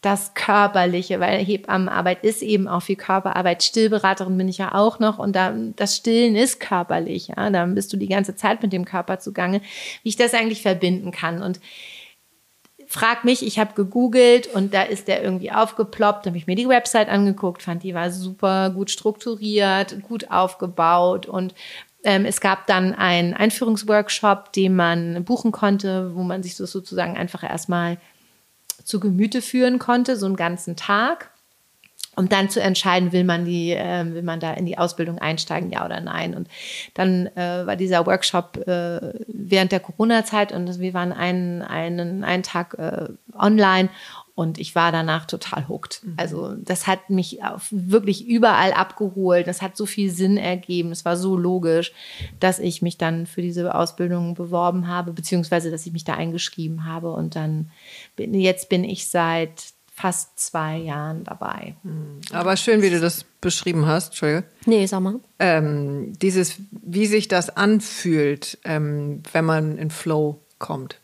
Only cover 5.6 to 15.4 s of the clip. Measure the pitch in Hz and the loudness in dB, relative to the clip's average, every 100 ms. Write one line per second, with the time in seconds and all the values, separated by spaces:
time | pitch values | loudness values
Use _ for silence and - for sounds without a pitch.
5.6 | 226 - 202 - 233 226 233 214 262 - | -6 -4 -2 0 2 4 6 4 2 0
6.6 | - 185 175 170 165 180 - - 208 190 | -2 -2 0 -2 -2 -6 -8 -4 0 2
7.6 | 175 196 196 196 196 190 196 - 202 226 | 2 0 -2 -4 0 0 0 0 0 0
8.6 | 220 185 180 185 175 190 - 202 180 196 | 0 -2 -4 -6 -4 -6 -6 -4 0 -2
9.6 | 196 - - - 226 208 240 240 220 214 | -4 -14 -14 -8 -6 2 2 4 0 0
10.6 | 208 180 180 185 190 - 165 170 196 180 | 0 2 2 0 -4 -6 -4 -4 -6 -6
11.6 | - - - - - _ _ _ _ _ | -10 -20 -20 -20 -20 _ _ _ _ _
12.6 | _ _ 277 - 226 240 240 254 233 220 | _ _ -12 0 0 2 2 2 0 -2
13.6 | 214 - 190 247 247 247 247 240 240 208 | -2 0 0 2 4 8 8 8 4 -2
14.6 | 196 196 214 202 - 185 202 185 | 2 2 0 -2 0 0 0 -4